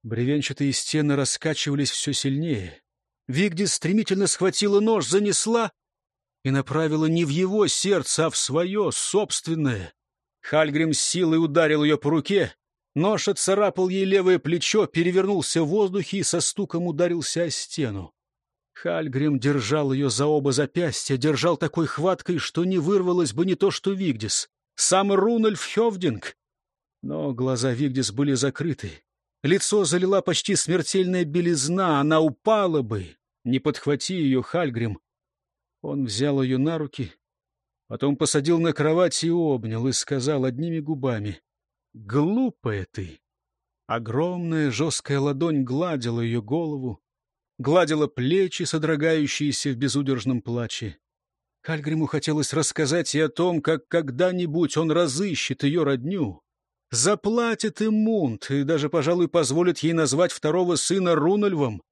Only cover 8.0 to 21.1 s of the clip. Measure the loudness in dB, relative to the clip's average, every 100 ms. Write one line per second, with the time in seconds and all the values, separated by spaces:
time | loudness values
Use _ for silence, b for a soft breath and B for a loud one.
8 | 2 0 0 0 -2 0 0 0 -2 -2
9 | 0 0 0 -4 -4 -2 0 -2 -8 _
10 | _ _ _ _ 0 2 2 0 0 0
11 | -2 0 2 2 2 4 4 4 2 2
12 | 0 -2 0 0 0 -6 _ _ _ 0
13 | 0 2 0 0 0 2 2 2 0 0
14 | 2 4 4 2 2 -2 2 2 2 2
15 | 2 2 2 0 0 0 2 2 2 0
16 | -4 -4 -2 0 -2 -4 -4 -2 -2 0
17 | 0 0 -2 -2 -2 -4 -8 -4 -4 -4
18 | -10 _ _ _ _ _ _ -10 -4 -4
19 | -2 0 0 2 2 0 0 0 0 0
20 | 0 0 2 2 2 0 0 -2 -2 -4
21 | -4